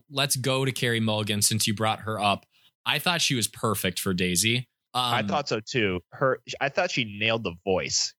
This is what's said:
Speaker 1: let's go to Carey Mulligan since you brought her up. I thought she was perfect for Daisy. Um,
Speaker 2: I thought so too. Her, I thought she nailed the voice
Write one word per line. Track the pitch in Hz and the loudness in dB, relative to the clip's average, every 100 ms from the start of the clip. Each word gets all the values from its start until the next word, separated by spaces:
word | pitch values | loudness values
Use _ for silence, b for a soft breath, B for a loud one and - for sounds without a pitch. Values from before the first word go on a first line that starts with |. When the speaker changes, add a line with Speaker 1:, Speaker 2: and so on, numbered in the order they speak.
| - | -8
Speaker 1:
let's | 139 139 131 | -2 0 0
go | 127 131 | 0 2
to | 135 | 0
Carey | 123 123 113 | 0 0 2
Mulligan | 110 107 104 104 | 2 0 0 2
since | - 110 113 | 2 2 0
you | |
brought | 104 110 104 | 0 0 0
her | 104 110 | -4 0
up. | 101 98 _ b b _ 117 | 2 2 _ b b _ -2
I | 139 | 0
thought | 180 170 | 0 0
she | - 127 | 0 0
was | 101 | -2
perfect | - 113 101 95 - | -2 -2 0 0 -2
for | 98 | -2
Daisy. | 92 90 90 110 123 127 _ _ | 0 2 2 2 0 -4 _ _
Um, | 127 123 | -2 0
Speaker 2:
I | 120 | 0
thought | 104 151 139 | 0 -2 -2
so | 113 | -4
too. | - 131 101 90 - | -2 0 2 0 -6
Her, | - 135 123 - - | -2 0 0 -4 -4
I | 139 | -2
thought | - 185 | 0 -2
she | - 113 101 | -2 -4 0
nailed | 110 113 | 0 0
the | 104 87 98 | -2 -6 0
voice | 90 69 - - | 0 0 -2 -4